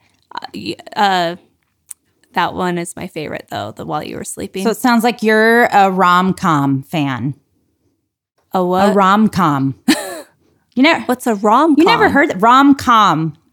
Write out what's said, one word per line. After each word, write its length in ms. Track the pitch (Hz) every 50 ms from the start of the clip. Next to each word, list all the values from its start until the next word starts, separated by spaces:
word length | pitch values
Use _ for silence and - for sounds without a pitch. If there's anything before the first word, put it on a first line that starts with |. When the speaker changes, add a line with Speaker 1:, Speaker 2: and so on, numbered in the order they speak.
| _ _ _ _ _ - -
Speaker 1:
uh, 100 | - - - -
y-, 220 | - - - - - - - -
uh, 420 | - 208 196 190 180 170 170 175 - _ _ _ _ _ _ _ _ _ - - _ _ _ _ _ _ _ -
that 200 | 185 175 - -
one 240 | 180 185 180 175
is 180 | 170 170 - -
my 120 | - -
favorite, 400 | 185 - 160 151 - - - - -
though, 220 | - 104 104 -
the 140 | - - 160
While 180 | 156 156 151 -
You 120 | - -
Were 60 | - 202
Sleeping. 380 | - - - 170 - - 190 196
Speaker 2:
So 60 | 226
it 60 | 208
sounds 260 | - - 254 233 233 -
like 160 | 247 - - 214
you're 420 | 220 220 220 220 226 233 240 240
a 240 | - 233 208 196 196
rom-com 920 | 185 185 190 180 180 180 185 190 180 - 190 175 160 143 139 139 139 135 135
fan. 500 | - - 160 143 139 131 117 113 147 131 _ _ _ _ _ _ _ _ _ _ _ _ _ _ _ _ _ _ _ _ _ _ _ -
Speaker 1:
A 120 | 190 180
what? 240 | 180 180 185 196 202
Speaker 2:
A 40 | 190
rom-com. 840 | 202 190 185 196 214 220 202 - 196 175 156 143 135 135 135 131 - _
Speaker 1:
<laughs> 80 | - 320 - - 381 349 311 277 _ _ _ _ _ _ _ _ _ -
Speaker 2:
You 80 | 247 262
know, 160 | 320 330 -
Speaker 1:
What's 260 | 220 - 254 - -
a 80 | 254 220
rom-com? 400 | 196 220 208 220 254 311 330 285
Speaker 2:
you 60 | 285 330
never 220 | 415 466 466 427
heard 220 | 330 214 277 311 294
that? 120 | - 185
Rom-com, 960 | 202 226 247 269 285 285 277 - - 254 233 220 208 185 160 151 160 160 - _ _ _